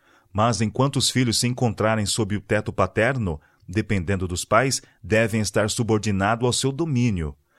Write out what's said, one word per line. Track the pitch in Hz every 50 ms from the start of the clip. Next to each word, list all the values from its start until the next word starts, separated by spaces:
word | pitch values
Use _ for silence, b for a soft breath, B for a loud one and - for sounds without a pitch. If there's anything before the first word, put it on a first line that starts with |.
| b b b b b b
Mas | - 98 107 120 117 -
enquanto | 113 107 - - 131 143 -
os | 135 - -
filhos | - 127 131 120 104 -
se | -
encontrarem | 123 123 - 131 117 98 - 104 110 110 110 104
sob | 95 - - 110 95 104
o | 101
teto | - - 110 104 107 -
paterno, | 92 - 98 90 - 110 107 123 139 131 110 90 78 73 b b b b b
dependendo | - 92 107 104 - 107 98 85 76 101 95 92 90
dos | 90 85 -
pais, | - 107 110 127 139 127 b b b b b -
devem | 90 107 110 113 110 104 113
estar | 107 95 - 113 104 107
subordinados | - - 123 101 110 107 98 107 101 95 95 101 117 117 127
ao | 127 117
seu | - - 135
domínio. | 139 135 170 160 143 120 120 123 101 90 80 76 71 - b b b